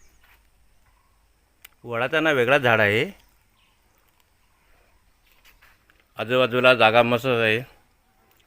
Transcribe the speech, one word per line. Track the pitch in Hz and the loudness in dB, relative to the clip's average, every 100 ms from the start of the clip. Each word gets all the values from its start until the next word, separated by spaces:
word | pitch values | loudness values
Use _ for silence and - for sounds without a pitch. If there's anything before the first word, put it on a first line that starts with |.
| _ _ _ _ _ _ _ _ _ _ _ _ _ _ _ _ _ _ | _ _ _ _ _ _ _ _ _ _ _ _ _ _ _ _ _ _
वडाचा | 120 117 131 156 | -12 -8 -4 -2
ना | 156 | -2
वेगळा | 135 120 143 | 0 2 2
झाड | 123 113 | 2 2
आहे. | 104 107 185 - _ _ _ _ _ _ _ _ _ _ _ _ _ _ _ _ _ _ _ _ _ _ _ _ _ _ _ _ _ - | 2 0 -4 -12 _ _ _ _ _ _ _ _ _ _ _ _ _ _ _ _ _ _ _ _ _ _ _ _ _ _ _ _ _ -12
आजूबाजूला | 110 127 127 123 127 | -4 -2 0 2 2
जागा | 123 110 117 | 4 4 4
मस्त | 120 120 131 | 2 0 -2
आहे | 117 113 113 131 _ _ _ _ _ _ _ | -2 -2 -2 -8 _ _ _ _ _ _ _